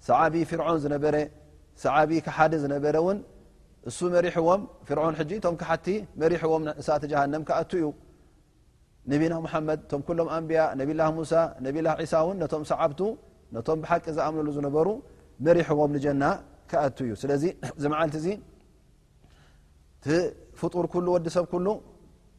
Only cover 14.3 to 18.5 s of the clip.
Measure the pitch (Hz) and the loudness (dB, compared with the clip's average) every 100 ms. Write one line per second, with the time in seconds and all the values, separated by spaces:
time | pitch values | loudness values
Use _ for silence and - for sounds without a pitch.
14.3 | 156 147 147 143 147 175 220 - - - | -2 -4 -2 0 2 2 0 -8 -20 -20
15.3 | - 143 175 151 147 147 143 147 139 147 | -2 4 4 4 2 2 2 0 0 0
16.3 | 196 - - - - 147 - 127 104 135 | 0 -6 -20 -6 0 0 -2 -6 -4 -2
17.3 | 143 165 - 127 139 143 151 160 156 165 | 0 -2 -4 -10 -6 -4 0 -2 -2 -4
18.3 | 208 - | -6 -8